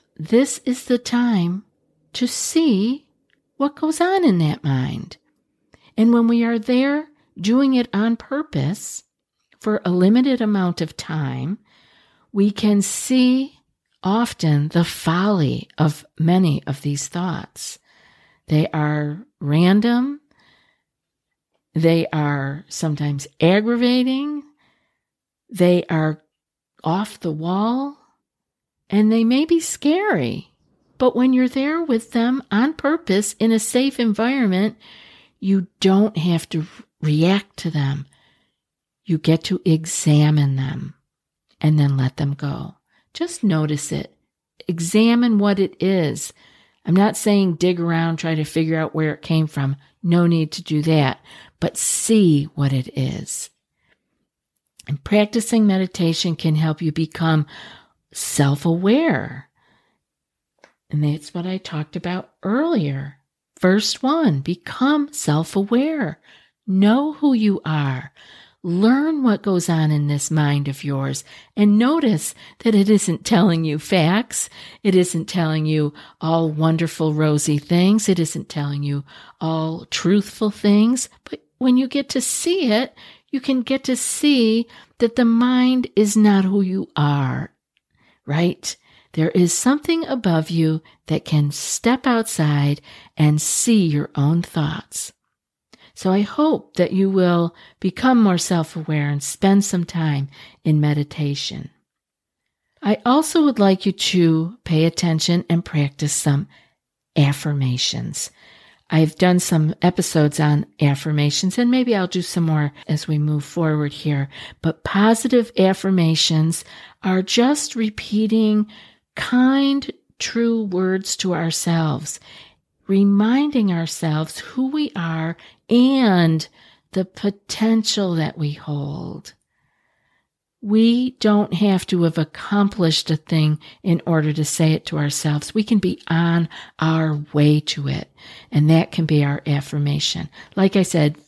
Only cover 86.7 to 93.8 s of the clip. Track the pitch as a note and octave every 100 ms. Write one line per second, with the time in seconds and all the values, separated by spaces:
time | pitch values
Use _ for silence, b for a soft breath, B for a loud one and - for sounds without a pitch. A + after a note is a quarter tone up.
86.7 | F#3+ - - D3 C#3+ C3 B2+ - _ _
87.7 | _ _ _ _ _ - D3 F3 - -
88.7 | - b b b - D#3+ F#3 F3 - B3+
89.7 | D4 D#4+ E4 - C4 G3+ D#3+ D#3+ E3 D#3+
90.7 | D#3 b b - D#3 - D3+ D3 - -
91.7 | - A#3 B3 B3+ A#3 A3 - D3+ C#3+ C#3+
92.7 | D3 B B B - D3+ D3+ - - B3
93.7 | A3